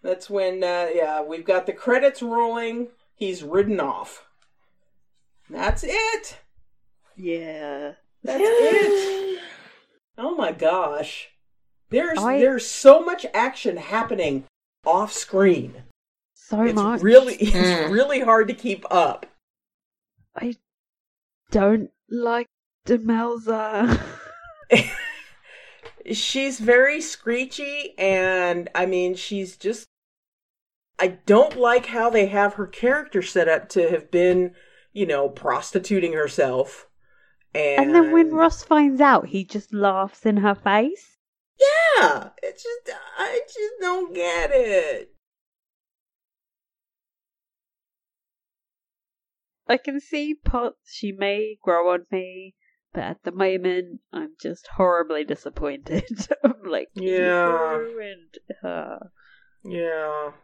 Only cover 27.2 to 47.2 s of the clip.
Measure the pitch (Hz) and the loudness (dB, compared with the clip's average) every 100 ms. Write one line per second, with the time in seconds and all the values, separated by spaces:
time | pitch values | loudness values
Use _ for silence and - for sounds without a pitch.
27.2 | - 240 262 - 285 285 285 - 190 190 | -6 -4 -4 -8 -10 -10 -12 -2 0 2
28.2 | 185 185 180 175 175 - 185 180 180 185 | 0 0 0 -2 -4 -4 -2 0 -2 -4
29.2 | - 202 185 - 190 226 - _ _ _ | -8 -8 -8 -8 -8 -8 -12 _ _ _
30.2 | _ _ _ _ _ _ _ - 180 180 | _ _ _ _ _ _ _ -2 -2 -2
31.2 | - 208 302 254 240 240 240 233 226 226 | 4 6 6 4 2 2 0 -2 0 2
32.2 | 196 202 202 202 196 - 240 285 294 202 | 2 2 0 0 -10 -2 0 0 -2 -6
33.2 | 180 185 165 160 - 196 170 170 - 175 | -2 0 2 0 0 0 0 0 -2 2
34.2 | 180 180 180 - _ _ _ 202 180 143 | 4 2 0 -6 _ _ _ -6 -2 0
35.2 | 139 - 147 131 - 196 180 202 170 156 | -2 -2 -4 -4 -2 -6 -2 -2 0 -2
36.2 | 147 - 135 127 135 - - _ _ _ | -4 0 0 0 -4 -6 -20 _ _ _
37.2 | _ _ _ 147 147 139 277 330 320 330 | _ _ _ -4 0 2 4 6 6 6
38.2 | 320 311 330 - - 302 285 262 285 233 | 4 4 2 2 2 4 4 4 4 4
39.2 | - 190 185 208 - 208 202 190 190 - | 2 -6 -6 -10 -8 -2 0 0 -4 -2
40.2 | 226 208 202 202 - 208 254 381 _ _ | 0 2 2 0 0 2 2 -4 _ _
41.2 | _ _ _ _ 539 622 659 523 - - | _ _ _ _ 4 4 4 4 4 2
42.2 | - - - - 466 480 - - - - | -6 -12 -12 -12 -12 -12 -12 -16 -16 -8
43.2 | 403 480 571 480 427 480 359 359 349 359 | -6 -4 -8 -8 -8 -6 -4 -4 -6 -4
44.2 | 349 339 - 277 233 196 156 113 - _ | -4 -2 0 0 2 0 0 -6 -10 _
45.2 | _ _ _ _ _ _ _ _ _ _ | _ _ _ _ _ _ _ _ _ _
46.2 | _ _ _ _ _ _ _ _ _ _ | _ _ _ _ _ _ _ _ _ _